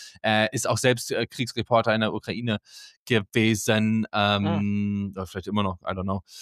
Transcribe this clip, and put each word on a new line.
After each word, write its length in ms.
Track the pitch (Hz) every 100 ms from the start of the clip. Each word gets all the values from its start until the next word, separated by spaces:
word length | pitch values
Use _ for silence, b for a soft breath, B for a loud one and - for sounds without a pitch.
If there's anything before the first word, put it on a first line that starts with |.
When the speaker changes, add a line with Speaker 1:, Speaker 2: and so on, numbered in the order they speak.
| B B
Speaker 1:
Äh, 240 | 110 107 110
ist 160 | - -
auch 80 | 117
selbst, 340 | 131 123 -
äh, 160 | 98 117
Kriegsreporter 680 | - 120 - 104 117 113
in 60 | 110
der 140 | 107
Ukraine 460 | 98 - 101 120 104 B B B B -
gewesen. 1040 | 117 101 120 110 107 - 110 107 110 107
Ähm, 320 | 104 104 101 101
Speaker 2:
Hm. 680 | 101 101 101 104 101 101
Speaker 1:
oder 140 | 98 92
vielleicht 200 | 98 95
immer 160 | 104
noch, 180 | 98 92
I 100 | 90
don't 120 | 95
know. 180 | 98 98 - B